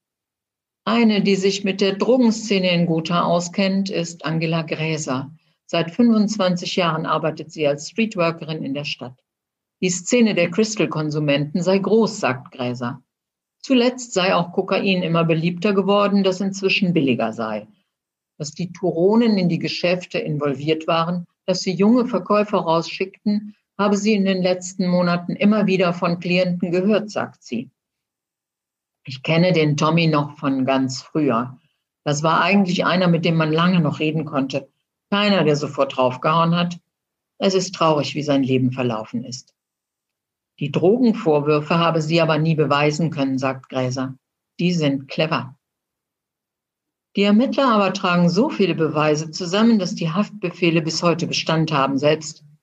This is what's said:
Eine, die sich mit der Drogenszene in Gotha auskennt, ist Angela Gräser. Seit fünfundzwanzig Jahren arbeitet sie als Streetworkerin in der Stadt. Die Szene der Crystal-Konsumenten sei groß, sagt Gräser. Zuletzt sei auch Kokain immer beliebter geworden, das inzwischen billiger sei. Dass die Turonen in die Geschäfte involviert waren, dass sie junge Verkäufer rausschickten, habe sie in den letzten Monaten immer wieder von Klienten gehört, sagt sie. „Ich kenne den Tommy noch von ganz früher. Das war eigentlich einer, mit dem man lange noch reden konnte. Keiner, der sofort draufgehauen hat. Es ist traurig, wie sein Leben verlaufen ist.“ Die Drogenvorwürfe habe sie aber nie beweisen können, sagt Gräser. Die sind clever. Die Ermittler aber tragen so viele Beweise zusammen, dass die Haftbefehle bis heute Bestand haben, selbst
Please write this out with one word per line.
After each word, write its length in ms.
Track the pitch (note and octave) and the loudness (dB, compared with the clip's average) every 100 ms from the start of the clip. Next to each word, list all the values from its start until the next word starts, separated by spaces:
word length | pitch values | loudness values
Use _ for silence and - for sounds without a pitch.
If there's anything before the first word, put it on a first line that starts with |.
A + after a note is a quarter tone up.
| _ _ _ _ _ _ _ _ G3 | _ _ _ _ _ _ _ _ -2
Eine, 360 | A#3 A3+ G3+ | 2 4 2
die 140 | G3+ F#3+ | 2 2
sich 260 | G3 - | 0 -2
mit 200 | G3 F#3+ | -4 -2
der 100 | G3 | -2
Drogenszene 800 | G3 G#3+ C4 A#3 A3 - G3 F3+ | 0 2 4 4 0 -2 0 2
in 140 | F3 E3+ | 2 2
Gotha 360 | E3 D#3+ F3 | 0 0 0
auskennt, 680 | D3 F3 F3 - F#3+ G3 G3 | 2 0 -2 -2 0 0 -2
ist 340 | E3+ E3+ - | -4 -6 -8
Angela 380 | D#3 D#3+ D#3+ E3 | -4 -2 -2 -2
Gräser. 680 | D#3 D#3 D#3+ D#3 D#3 C3 C3 - _ _ _ | -4 -4 -4 -4 -4 -6 -8 -16 _ _ _
Seit 240 | E3+ E3 | -4 -2
fünfundzwanzig 840 | - A#3+ A3 G3+ G3 F#3 F3 E3 | 2 4 4 2 2 0 0 -2
Jahren 320 | - E3+ D#3+ E3 | 0 0 0 -2
arbeitet 460 | D#3 D#3+ D#3 D3+ | -2 -2 -6 -10
sie 140 | E3 C#3+ | -2 0
als 240 | D3 - | 0 -4
Streetworkerin 760 | - A3 F#3 E3 E3 D#3 D#3+ | -4 -4 0 -2 -2 -8 -8
in 100 | D3 | -6
der 120 | C#3 D3 | -6 -8
Stadt. 360 | - B2 B2+ _ _ _ _ _ - | -10 -12 -16 _ _ _ _ _ -4
Die 80 | F#3 | -4
Szene 440 | F3+ - B3 A3 | -4 0 2 4
der 160 | E3+ E3+ | 2 0
Crystal-Konsumenten 1120 | A3 G#3+ - D#3+ D#3 D3+ D3+ D3 C#3+ D3 G3 | 0 -2 0 -2 -2 -4 -2 0 0 0 -2
sei 160 | F#3 G3 | 0 0
groß, 400 | F#3+ A3 G#3 - | 2 2 2 0
sagt 340 | B2+ B2+ - | -4 -4 -8
Gräser. 500 | - B2 B2 A#2+ - _ _ _ _ _ _ | -8 -6 -6 -8 -10 _ _ _ _ _ _
Zuletzt 540 | - B3+ B3 B3+ - | 0 2 2 -2 -6
sei 200 | F#3+ F#3 | -2 0
auch 180 | F3+ E3+ | 0 0
Kokain 500 | - F#3 F#3+ G3+ F#3 | -4 -2 -2 0 0
immer 220 | E3 E3 | 0 0
beliebter 500 | E3 D#3+ E3+ F3 G#3+ | 2 0 -2 -2 -2
geworden, 500 | G3 F#3+ G3+ G3+ G3+ | 0 2 2 2 2
das 160 | F#3+ F#3 | 2 0
inzwischen 520 | G3 - F#3+ - F#3 | -4 -2 -2 0 2
billiger 400 | E3 C3+ A2+ A2+ | 2 2 0 -2
sei. 360 | A2+ A2 G#2+ G#2+ _ _ _ _ _ _ - | -4 -6 -6 -10 _ _ _ _ _ _ -12
Dass 140 | D3 | -12
die 200 | - F3 | -10 -10
Turonen 680 | - F3+ D#3+ F#3 A3+ A#3 G3 | -4 -4 2 4 4 4 2
in 100 | F3 | 2
die 100 | E3 | 0
Geschäfte 600 | D3+ - F3 F3+ - F3 | -2 -2 -2 -2 -4 -8
involviert 680 | D#3 D3 D3 C3+ D3+ D#3+ D#3+ | -4 -4 -2 -2 -2 -2 0
waren, 380 | E3 E3 F3+ F3 _ - | -2 0 -4 -8 _ -4
dass 140 | F3+ | -4
sie 140 | F#3+ | -2
junge 320 | E3+ G#3 B3 A#3+ | 0 4 4 2
Verkäufer 520 | F3+ F3+ G#3 G#3 G3 | -2 0 0 2 0
rausschickten, 960 | E3 E3 D#3+ - F#3+ - G#3 G#3 G#3 - _ - | 0 0 0 -6 -8 -6 -2 -2 -4 -18 _ -2
habe 180 | G3+ G3+ | 0 2
sie 180 | G#3 | 2
in 100 | G#3 | 2
den 180 | F#3+ F#3+ | 2 2
letzten 460 | F3+ F#3 - - F3+ | 0 -2 -4 -4 0
Monaten 480 | F3+ F3 F3 F3 - | 2 2 0 -4 0
immer 300 | G3+ G#3+ F#3 | 2 4 2
wieder 260 | F#3+ F3 | 2 2
von 280 | F3 F3 F3 | 0 -2 -2
Klienten 520 | F3 F3+ F3+ F3 F3 | 0 0 0 0 -2
gehört, 380 | F3+ G3 G3+ G#3 | 0 2 0 0
sagt 320 | - B2 - | -6 -6 -10
sie. 280 | - A#2 - _ _ _ _ _ _ _ _ _ _ _ _ _ - | -10 -8 -8 _ _ _ _ _ _ _ _ _ _ _ _ _ -18
„Ich 160 | B2+ | -10
kenne 320 | - E3 F#3 | -2 2 2
den 240 | E3+ D3+ D3 | 4 2 2
Tommy 300 | D#3 E3+ D#3+ | 2 2 2
noch 280 | D3+ D3 - | 2 -2 -4
von 300 | C#3+ C3+ C3 | -4 -2 0
ganz 340 | C3 C3 C3 | 0 0 -6
früher. 580 | - D#3 C#3+ A2+ B2+ B2+ _ _ _ _ | -6 -2 0 0 -2 -10 _ _ _ _
Das 180 | D3+ C#3+ | -4 -2
war 200 | D#3+ E3 | 0 2
eigentlich 420 | E3+ G3+ F3+ F3 | 2 2 2 0
einer, 240 | - F3 F3+ | 0 2 2
mit 160 | E3 | 2
dem 120 | F3 E3 | 2 0
man 140 | D#3 | 0
lange 300 | D#3 F3+ F#3 | 2 2 2
noch 180 | D3 - | 0 0
reden 280 | D#3 D#3 C#3+ | -2 -2 -4
konnte. 420 | C#3+ C3+ C#3 - _ _ _ - | -4 -4 -4 -8 _ _ _ -4
Keiner, 340 | G3+ G#3 F#3+ | 0 2 2
der 140 | D3+ D3 | 2 0
sofort 400 | C#3+ C#3+ C3+ - | -2 -2 -2 0
draufgehauen 580 | B2+ B2+ D#3 E3 E3+ | -2 0 0 2 2
hat. 240 | F3 F3 F3 _ _ _ _ _ - | 0 -2 -6 _ _ _ _ _ -4
Es 160 | G3 | 0
ist 200 | F#3 F#3 | 0 -2
traurig, 400 | - D#3+ D3 - | 0 2 2 -2
wie 80 | D3+ | -4
sein 200 | D3 C#3 | 0 0
Leben 300 | B2+ C3 B2+ | 2 2 0
verlaufen 520 | C3 B2 A2 A2 A#2 | -2 -4 -4 -6 -10
ist.“ 300 | - B2 - _ _ _ _ _ _ _ _ _ _ - | -10 -14 -16 _ _ _ _ _ _ _ _ _ _ -10
Die 100 | D3 | -6
Drogenvorwürfe 1080 | D3 E3+ B3 A#3+ - D#3+ D3 D3 D3+ D3+ E3+ | 0 2 4 2 2 2 2 2 0 2 0
habe 240 | E3+ D#3+ | 2 0
sie 180 | D3+ E3 | 0 2
aber 160 | D#3+ D#3 | 2 2
nie 180 | D#3+ | 2
beweisen 540 | D#3 C#3 C#3+ D3+ D3+ D#3+ | 2 2 2 2 0 -2
können, 300 | D3 C3+ C3 | -2 -2 -2
sagt 320 | C3 C3 - | -2 -6 -6
Gräser. 460 | C3 B2+ C3 C3 C3 _ _ _ - | -4 -2 -4 -6 -10 _ _ _ -2
Die 140 | F3 | 0
sind 340 | F3 D3 C#3 C3+ | 2 0 -2 -4
clever. 480 | - D#3+ D3+ - - _ _ _ _ _ _ _ _ _ _ _ _ _ _ _ - | -4 -2 -2 -6 -16 _ _ _ _ _ _ _ _ _ _ _ _ _ _ _ 0
Die 60 | |
Ermittler 460 | G3+ G#3 C4 C4+ C4 | 4 4 4 2 2
aber 260 | G#3+ F#3+ | 4 2
tragen 340 | - F#3 F3 F3 | 0 0 2 4
so 220 | E3+ D4+ | 2 0
viele 240 | D#4 F#3 | 2 0
Beweise 560 | D#3+ D#3 D3+ D3+ D3+ D#3+ | 2 0 2 2 2 -2
zusammen, 480 | - F3 G3+ A#3 A3 | -8 -4 2 4 4
dass 160 | F3 | 0
die 160 | - E3 | -4 -4
Haftbefehle 720 | F3 G#3 - F3 - E3+ E3 | -2 -4 -4 -8 -2 0 2
bis 200 | D#3+ D#3 | 0 -2
heute 240 | F3 E3 D3 | 0 0 -2
Bestand 460 | - - D#3+ D#3 | -4 -2 0 0
haben, 240 | D3+ C3+ C3+ | 0 0 2
selbst 480 | D3 D#3 - - - _ | 2 0 -4 -18 -20 _